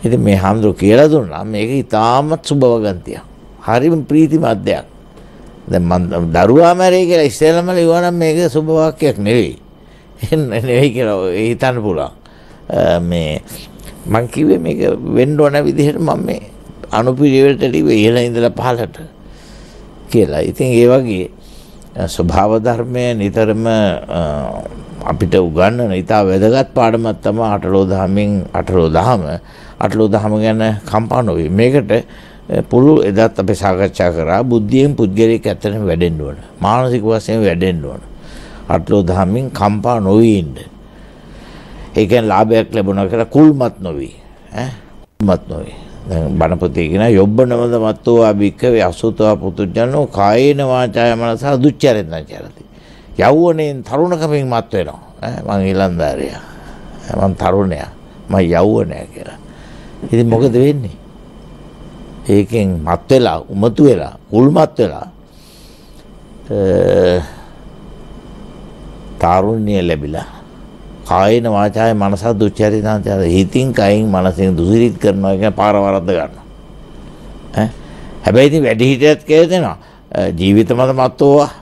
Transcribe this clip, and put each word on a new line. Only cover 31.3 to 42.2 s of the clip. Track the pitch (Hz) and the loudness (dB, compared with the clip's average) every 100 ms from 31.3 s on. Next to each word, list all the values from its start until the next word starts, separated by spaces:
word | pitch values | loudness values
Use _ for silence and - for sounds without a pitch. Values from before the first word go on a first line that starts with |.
| 82 78 | -2 0
මේකට, | 92 120 139 113 | 2 4 2 2
අ, | 113 - - - - - - | -2 -2 -20 -20 -20 -6 -4
පුළු-, | - 120 139 156 | 0 4 6 4
එදත් | 101 101 110 - | 2 2 2 0
අපි | 95 101 | -2 0
සාකච්ඡා | 98 92 98 - 90 | 0 0 -2 0 -2
කරා | 85 78 95 | 0 0 0
බුද්ධියෙන් | 127 117 104 127 143 120 | 2 0 2 2 2 2
පුද්ගලයෙක් | 110 98 113 113 - | -2 2 2 2 -2
ඇත්තටම | 90 107 104 101 | -4 -4 -4 -2
වැඩෙන්න | 82 87 80 | 0 0 -2
ඕන. | 71 71 - - | -8 -10 -18 -6
මානසික | 101 117 131 120 | -2 0 0 -2
වශයෙන් | 104 113 101 110 | 0 -2 -2 0
වැඩෙන්න | 104 87 92 85 71 | 0 0 -2 -2 -8
ඕන. | - - - - - - - - | -12 -16 -20 -20 -20 -18 -20 -4
අටලෝ | 90 85 104 | -4 0 0
දහමින් | 87 92 92 110 135 | 2 0 0 0 -4
කම්පා | - 101 104 107 120 | -2 -2 0 -2 -2
නොවී | 95 104 117 104 | 2 4 4 2
ඉන්න. | 78 64 - - - - - - - - - - - - - | -2 -10 -18 -20 -20 -20 -20 -20 -20 -20 -20 -20 -20 -18 -6
ඒ | - 104 | -2 2
කියන්නේ | 120 | 2